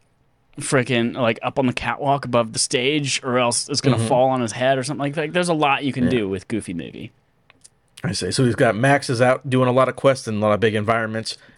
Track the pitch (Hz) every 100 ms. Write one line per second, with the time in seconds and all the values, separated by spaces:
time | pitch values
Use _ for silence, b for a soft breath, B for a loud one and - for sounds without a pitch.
0 | _ _ _ _ _ - 135 139 117 120
1 | 117 90 117 117 127 135 131 123 - 117
2 | 143 139 135 120 113 117 - 135 127 151
3 | 139 - 135 123 120 - - 139 139 113
4 | 113 123 131 131 117 123 127 135 127 123
5 | 143 147 151 175 180 160 147 135 139 131
6 | 123 123 98 95 - 110 - 87 62 -
7 | 113 - _ _ _ _ - _ _ -
8 | - 101 92 98 127 107 123 104 131 139
9 | 139 117 123 131 139 127 127 123 127 120
10 | 135 131 - 107 107 104 110 107 104 113
11 | 110 110 113 - b